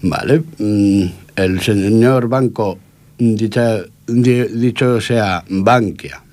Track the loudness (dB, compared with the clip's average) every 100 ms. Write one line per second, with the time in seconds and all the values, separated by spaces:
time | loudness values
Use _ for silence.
0 | -2 -4 0 0 0 -6 -2 2 2 2
1 | 0 -6 -12 -4 -2 -2 0 0 2 4
2 | 4 2 0 0 -2 -2 -6 -6 -16 _
3 | _ _ 0 0 -2 0 0 -2 -6 _
4 | -4 0 2 2 0 -2 -2 0 0 0
5 | 0 -2 0 -4 -4 0 2 2 2 -6
6 | -14 -18 _